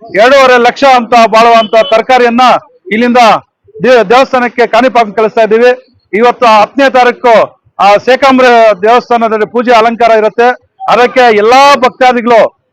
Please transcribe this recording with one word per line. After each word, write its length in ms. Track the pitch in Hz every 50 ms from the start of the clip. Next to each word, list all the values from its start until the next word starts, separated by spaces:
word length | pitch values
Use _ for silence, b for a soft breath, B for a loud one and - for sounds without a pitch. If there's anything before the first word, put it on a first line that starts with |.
| 214 - 170 185
ಎರಡೂವರೆ 380 | 220 254 285 277 269 254 254 247
ಲಕ್ಷ 260 | 240 240 240 - 277
ಅಂತ 260 | 277 254 247 233 -
ಬಾಳುವಂತ 640 | 247 233 226 220 214 220 233 233 233 226 220 208 - 226 220 - 220
ತರಕಾರಿಯನ್ನ 460 | 220 220 - 254 254 247 240 233 240 254 240 190 151 - _ _ _ - 359
ಇಲ್ಲಿಂದ 260 | 202 220 240 240 233 247 240 214 180 143 - _ _ _ _ _ - - 170
ದೇ-, 200 | 240 262 233 214
ದೇವಸ್ಥಾನಕ್ಕೆ 600 | 180 240 262 269 - - 254 247 233 - - 233
ಕಾಣಿಪಾಕ 400 | 202 - 220 247 262 - 240 233 208 180
ಕಳಿಸ್ತಾ 260 | 233 220 214 - 233
ಇದ್ದೀವಿ. 560 | 220 202 220 226 240 247 254 254 - _ _ _ _ -
ಇವತ್ತು 340 | - 208 233 247 233 - 247
ಹತ್ತನೇ 440 | 226 220 208 208 - - - 277 262
ತಾರೀಕು 760 | - 254 247 240 233 - - 240 226 196 147 - _ _ _ _ _ -
ಆ 140 | 185 202 208
ಶೇಕಾಂಬರ 500 | 202 - 233 254 - 285 269 262 254 254 247 240 233 226 220 208 180
ದೇವಸ್ಥಾನದಲ್ಲಿ 640 | 190 214 240 247 - - 240 233 226 220 220 214 214
ಪೂಜೆ 260 | - 208 240 240 240
ಅಲಂಕಾರ 380 | 240 220 220 233 233 202 233 226
ಇರುತ್ತೆ. 540 | 226 220 214 214 208 - 240 247 247 - _ _ _ - - -
ಅದಕ್ಕೆ 480 | 190 226 247 240 247 254 247 240 220
ಎಲ್ಲಾ 380 | 202 208 226 247 269 277 285 285
ಭಕ್ತಾದಿಗಳು, 880 | 247 254 247 - - 262 254 240 240 214 240 240 220 160 123 _ _ _ _